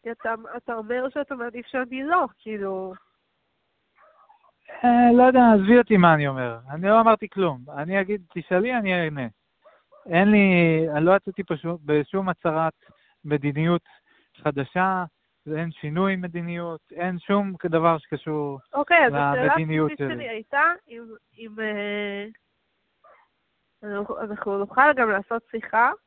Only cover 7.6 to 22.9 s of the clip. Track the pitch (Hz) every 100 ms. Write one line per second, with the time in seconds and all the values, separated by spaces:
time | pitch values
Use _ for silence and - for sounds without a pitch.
7.6 | 127 147 156 196 190 208 175 180 - 185
8.6 | 226 254 196 180 160 147 120 _ _ _
9.6 | _ _ _ _ - 170 202 214 196 175
10.6 | 170 160 160 151 160 196 - 185 190 156
11.6 | 165 170 147 151 143 190 190 170 170 160
12.6 | 160 - _ _ _ _ 151 147 143 143
13.6 | 165 175 _ _ _ _ _ _ 151 143
14.6 | 131 180 190 185 175 _ _ _ - 156
15.6 | 165 160 151 156 196 190 180 170 170 170
16.6 | 170 160 _ - 175 180 - 202 196 185
17.6 | 180 160 165 160 _ 147 - 151 143 139
18.6 | _ 277 285 339 277 139 143 143 151 156
19.6 | 160 156 151 302 139 123 247 220 220 277
20.6 | 311 349 _ 233 233 220 _ _ 226 214
21.6 | 220 208 208 208 208 202 208 220 _ _
22.6 | _ _ _